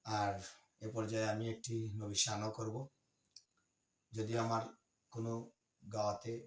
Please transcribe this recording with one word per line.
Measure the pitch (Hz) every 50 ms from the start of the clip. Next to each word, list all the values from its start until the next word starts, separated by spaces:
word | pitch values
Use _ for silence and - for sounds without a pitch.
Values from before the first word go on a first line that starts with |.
| _ 113 107 104
আর | 101 101 101 98 95 - - - _ _ _ _ 110
এ | 110 117
পর্যায়ে | 113 107 107 110 110 110 107 107
আমি | 110 113 113 113
একটি | 113 - 120 117 113 110 107 101 107
নবী | 104 101 101 - -
শানও | 117 104 101 107 110 110 -
করব, | 113 110 110 127 135 139 _ _ _ _ _ _ _ _ _ - _ _ _ _ _ _ _ _ _ _ _ _ _ _
যদি | 110 110 107 110 117 117 117
আমার | 117 117 113 113 - - _ _ _ _ _ _ _
কোনো | - 117 113 117 113 113 117 - _ _ _ _ _ _ - 98 104
গাওয়াতে | 107 104 104 101 - - 113 117 - -